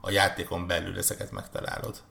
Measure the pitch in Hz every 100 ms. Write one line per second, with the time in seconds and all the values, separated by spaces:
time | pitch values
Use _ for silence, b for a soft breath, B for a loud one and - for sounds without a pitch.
0 | - 98 98 - 85 87 90 87 92 95
1 | 92 - - 50 - - - - - -
2 | -